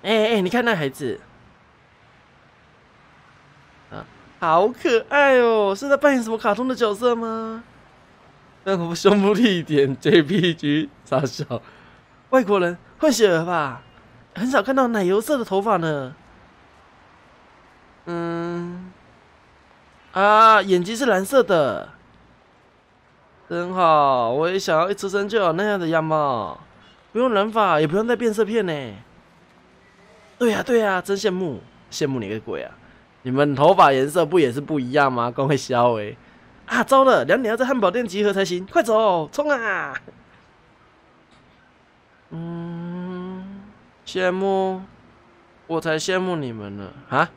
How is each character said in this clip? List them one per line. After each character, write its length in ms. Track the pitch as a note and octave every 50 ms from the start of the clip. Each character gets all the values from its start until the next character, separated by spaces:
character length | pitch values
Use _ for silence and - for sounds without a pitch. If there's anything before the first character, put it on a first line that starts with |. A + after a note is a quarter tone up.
哎， 280 | - F#3 A3+ A3 G#3+ A3+ A#3
哎， 80 | G#3
你 80 | F3+ F#3
看 160 | G3 A#3+ A#3+
那 100 | A#3 A3
孩 140 | E3 D3+ C3+
子， 300 | C3 - D3 A#2+ G2+ - - - - _ _ _ _ _ _ _ _ _ _ _ _ _ _ _ _ _ _ _ _ _ _ _ _ _ _ _ _ _ _ _ _ _ _ _ _ _ _ - _ _ _ _ _ _ _ _ _ _ _ _
啊， 120 | G#2 G#2 G#2+ - - - - - - _
好 280 | F3 E3 D#3+ E3+ G3 A#3
可 360 | B3 - - E4 A#3+ A3+ A3 -
爱 280 | C4 C#4+ C#4+ C#4 C4
哦！ 380 | B3 A#3+ A3+ A3+ G#3+ G#3 G3 G3
是 120 | G3+ C4+
在 80 | C#4 C#4+
扮 200 | C#4 D4 C#4+ C#4
演 80 | B3+ A3+
什 40 |
么 80 | A3 A3+ G#3+
卡 160 | - A3 G3+
通 120 | G#3+ B3+
的 60 | C4 B3+
角 180 | - A#3 G#3+
色 240 | G#3 G3+ B3 B3 A#3+
吗？ 480 | A#3 A3+ A3+ A3 A3+ A3+ A3+ A3 A3+ A#3 - - - - - _ _ _ _ _ _ _ - _ _ _ _ _ _ _
那 80 | F#3+ G3 F3+ E3+
我 120 | E3 E3+
胸 260 | - - G3 G#3 G3+
部 140 | G3 G3+ G#3
立 260 | F#3+ B3 A3 F#3 E3+
点 340 | C#3+ - D3+ C#3+ C#3 C3+ C3 -
，J 240 | - D#3 C#3+ E3+ D#3
P 280 | C3+ D3 D#3+ E3+ F3
G， 380 | D#3+ - - D3 D3 D3+ D3+ C#3+ - - _
傻 200 | - C#3 C3+ C3+
笑。 380 | C3+ - - D3 - B2 A2 - - - - - - - - _ _ _ _ _ _
外 120 | C4 C4 A#3
国 160 | F#3 G3+ G3
人， 160 | F3+ F3 F3 F3 - - -
混 140 | - - D#4
血 180 | A#3+ A3 A3+ G3
儿 160 | F3 D#3+ E3
吧？ 380 | F3 F3+ D#3+ D3 C3+ A#2+ B2 - - _ - _ - - - _ _ _
很 140 | F3 G#3
少 160 | B3+ C4+ C4+ -
看 120 | - C4+
到 120 | C4+ C4
奶 160 | A#3 A#3 G#3 F#3
油 180 | F3 F#3+ G#3+
色 160 | A3+ - D4+
的 80 | C4 A3+
头 160 | - F#3+ G3
发 160 | G3+ A3+ G3+
呢。 380 | F3 E3 D#3+ D3+ C#3+ C3 B2+ D3+ - - - - - - _ _ _ _ _ _ _ _ _ _ _ _ _ _ _ _ _ _ _ _ _ _ _ _ _ _ _ _ _ _ _ _
嗯， 840 | E3+ E3+ E3+ E3+ E3+ E3+ E3+ E3+ E3+ F3 F3 F3 F3 F3 F3+ F#3 F#3 - _ _ _ _ _ _ _ _ _ _ _ _ _ _ _ _ _ _ _ _ _ _ _ -
啊， 500 | F#3+ G3 G#3 G#3+ G#3+ A3 A3 A3 G#3 F#3+
眼 200 | G3 F#3 F3+ F3
睛 140 | F#3+ A#3
是 80 | A3+ C4+
蓝 180 | A#3+ G3 F#3 G3
色 200 | G3 C#4 C4 A#3
的， 460 | - F#3+ E3 C#3+ A#2+ G2 C#2+ G1+ - - - _ _ _ _ _ _ _ _ _ _ _ _ _ _ _ _ _ _ _ _ _ _ _ _ _ _ _ _ _
真 240 | - E3+ E3+ F3 F3+
好。 600 | F#3 F#3 F3+ E3 D#3 D3+ C#3+ C#3 C3+ B2 A#2 A2+
我 180 | B2 D3 D#3+ F3
也 80 | F#3
想 180 | G3 F#3 G3 E3 D#3
要 100 | E3+ F#3+
一 60 | G3+
出 120 | - G3+
生 220 | G3 F#3 G3+ G3+ G#3
就 80 | G#3+
有 140 | A3+ G3 E3+
那 120 | D#3+ F3 G#3
样 140 | G#3+ G#3 F#3+
的 100 | E3+ D#3+
样 140 | E3 D#3+ D#3+
貌， 560 | D#3+ D#3 D#3 D3 C#3 B2+ A2+ G2 E2+ C2+ - - - - - - - _ _ _ _ -
不 60 | A3
用 120 | B3 C4
染 200 | A3 G3 G3+ A3
发， 280 | G#3+ A3+ G#3 F#3 E3 D3+
也 60 | D#3
不 100 | D#3 E3
用 120 | G3+ A3+
戴 80 | A#3 A#3+
变 180 | A3 A#3+ A3+ G#3+
色 100 | A3 G#3+
片 220 | G3 A3+ A3+ G3+
呢。 280 | F3 D#3 D3 C3 A2+ G2+ G2 - _ _ _ _ _ _ _ _ _ _ _ _ _ _ _ _ _ _ _ _ _ - - _ _ _ _
对 100 | B3 A3+
呀， 140 | G#3 F#3 F3
对 160 | - A#3+ A3+
呀， 200 | G#3+ G3+ F#3+ F3+
真 160 | F3 - G3+
羡 160 | G3 G3+ G#3
慕， 300 | F3+ F#3 F#3+ D#3+ B2+ F#2+ - - - - - _
羡 160 | - - D#3
慕 120 | C#3 C3+ B2
你 80 | G#2
个 120 | F#2+ G#2+ A2
鬼 240 | - A#2 F#2 C#2 A#1+
啊！ 120 | - - - - - - - _ _ _ _
你 80 | _ B2+
们 240 | B2+ C#3 D3 D3 C#3
头 220 | B2+ D3 E3 G3
发 180 | F3+ F3 C#3+ C3+
颜 160 | C3 C3+ D3
色 160 | D3 F3+ E3
不 140 | D3 F3 F3+
也 120 | D3 B2
是 80 | A2+ D3
不 200 | C#3+ C3 D#3+ D3
一 140 | B2+ B2 C3
样 200 | D3 C#3+ C3+ B2+
吗？ 160 | A#2+ A#2 B2
光 180 | A#2+ - C3+
会 80 | C#3 D3
笑 380 | C3 - - B2+ A#2+ A#2+ B2 A#2
欸。 240 | A2 G#2 G#2+ A#2+ - - - _ _ _ - _ - _
啊， 180 | - A3 A#3+ -
糟 200 | - C4+ C4+ C4+
了， 200 | C4 A#3 - -
两 140 | C3+ C4 C4+
点 120 | B3+ G#3
要 40 | A3+
在 80 | A3+ B3+
汉 160 | B3 C#4 B3+
堡 120 | G#3 F3+
店 160 | F#3 B3 A#3+
集 160 | G3 F3 G3+ G#3
合 100 | G#3 G3
才 100 | G3 G3
行， 220 | E3+ F3+ F3+ F#3+
快 160 | - - E4+
走， 480 | - A3+ A3 A3 A3+ G#3 F3+ E3 D#3 D3
冲 160 | - - D4
啊！ 460 | D4+ C#4+ B3 A3+ G#3+ F#3+ E3+ D3+ C#3+ C3 - - - - - _ _ _ _ _ _ _ _ _ _ _ _ _ _ _ _ _ _ _ _ _ _ _ _ _ _ _ _ _ _ _ _ _ _ _ _ _ _ _ _ _ _
嗯， 1300 | E3 E3 E3 E3+ E3+ E3+ E3+ E3+ E3+ E3+ E3+ F3 F3 F3+ F3+ F#3 F#3 F3+ F3+ F#3 F#3 F#3 F#3 G3 G3 G3 G3 G#3 - - _ _ _ _ _
羡 280 | - - F#3 F#3 F3+
慕， 500 | F3+ F#3+ G3 G3 G3 F#3+ F#3+ F#3+ F#3+ F#3 F#3+ - - - - - _ _ _ _ _ _ _ _ _ _ _
我 120 | - E3 D#3+
才 120 | D#3 E3 D#3
羡 220 | D#3+ - - F#3 F#3
慕 160 | F#3 F#3 F3
你 160 | D#3+ C#3+ B2
们 240 | A2+ A2 G2+ G2+ G2+
呢 160 | G2+ G2 F#2 - - - -
啊！ 200 | C3 C#3 E3 E3+ -